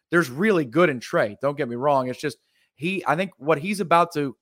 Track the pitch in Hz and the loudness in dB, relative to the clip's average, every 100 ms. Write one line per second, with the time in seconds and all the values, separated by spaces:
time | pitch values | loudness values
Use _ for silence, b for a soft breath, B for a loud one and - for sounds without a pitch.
0 | - 165 123 127 214 190 135 135 175 127 | -2 0 0 0 2 2 2 2 2 2
1 | - 175 117 101 135 143 131 120 139 139 | -4 -2 -2 -2 -4 -2 -4 -2 2 2
2 | 127 123 147 - _ _ _ - 165 190 | 0 -4 -6 -8 _ _ _ -8 -6 -4
3 | - 151 190 - 135 160 175 208 175 170 | -2 0 -2 -6 -2 0 0 -4 2 4
4 | 170 151 143 - | 4 0 -6 -6